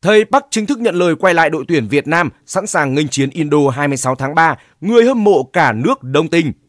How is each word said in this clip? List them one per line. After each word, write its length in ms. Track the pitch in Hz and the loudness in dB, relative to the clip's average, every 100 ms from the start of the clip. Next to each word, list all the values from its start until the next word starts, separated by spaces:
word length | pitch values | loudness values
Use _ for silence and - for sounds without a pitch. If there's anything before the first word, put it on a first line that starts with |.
Thầy 240 | 175 214 220 | 2 2 2
Park 200 | 277 277 | 0 0
chính 160 | 226 208 | -6 -4
thức 140 | 269 | -2
nhận 160 | 226 175 | -2 0
lời 200 | 180 160 | 0 2
quay 180 | 190 | 2
lại 160 | 170 160 | 2 2
đội 160 | 156 127 | 0 -2
tuyển 200 | 165 110 | -2 0
Việt 200 | 139 139 | -2 0
Nam, 220 | 165 156 - _ | -2 -2 -6 _
sẵn 220 | 190 202 | -8 -4
sàng 260 | 175 143 | -2 0
nghênh 140 | 135 151 | -2 -2
chiến 220 | - 139 | -2 -4
Indo 400 | 170 147 147 139 | -2 -2 2 0
hai 180 | 127 143 | 0 -4
mươi 100 | 135 | -2
sáu 180 | 127 131 | -4 -4
tháng 200 | 135 156 | -2 0
ba, 200 | 165 143 _ _ | 0 0 _ _
người 240 | 190 233 233 | 0 4 4
hâm 180 | 262 | 2
mộ 200 | 208 202 | 2 2
cả 300 | 131 180 147 | 0 0 0
nước 300 | 110 147 262 | 0 -2 -2
đông 240 | 127 139 160 | -2 -2 0
tình. 260 | 170 156 95 | 0 -2 -6